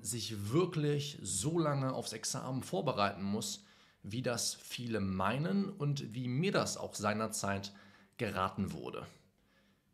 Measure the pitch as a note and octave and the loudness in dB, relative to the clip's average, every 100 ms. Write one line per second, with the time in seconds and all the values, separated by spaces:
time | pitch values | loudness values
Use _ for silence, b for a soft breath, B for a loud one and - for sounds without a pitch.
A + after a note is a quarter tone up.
0 | G2+ A#2 G2+ G#2 G#2 D3+ F3+ D#3+ D3 D3 | -6 -4 -4 -4 0 2 2 2 2 2
1 | C#3+ - G2 - D3 E3+ D3+ C#3 C3 A#2+ | -2 -6 -4 0 2 2 4 2 2 0
2 | A2+ A2+ - C3 A#2+ C3 - F#3 D3+ G#2 | -4 -4 -4 -4 -2 -4 -2 0 2 4
3 | G2+ F#2 G2 G#2+ - - B B B B | 2 2 0 0 -2 -8 B B B B
4 | G2+ A#2 B2+ A2+ - - - - A#2+ G#2+ | -6 -2 0 0 -2 -4 -10 -8 -2 0
5 | F#2+ F#2 F#2+ C3 F3 G3 F#3+ - D3 C#3+ | 2 2 2 2 2 2 0 0 0 0
6 | B2+ B2+ B2 B2+ F#3+ F#3 G2+ - - - | -2 -4 0 2 4 4 2 -2 -6 0
7 | G#2 G#2 A2 - G2 G2 - B B B | 0 2 0 0 0 0 -4 B B B
8 | B - A2 F#2 F#2+ - F2+ D#2 B1 A1+ | B -4 -2 2 0 2 -2 -2 -6 -8
9 | - - _ _ b b b b b | -10 -16 _ _ b b b b b